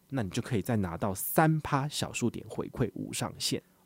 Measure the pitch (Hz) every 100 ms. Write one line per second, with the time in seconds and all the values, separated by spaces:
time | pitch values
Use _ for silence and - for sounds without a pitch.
0 | - 135 98 110 - 107 90 113 92 82
1 | 107 92 - - 160 160 - 143 147 -
2 | - - 120 - 104 - - - 120 -
3 | - - 120 - - 117 - _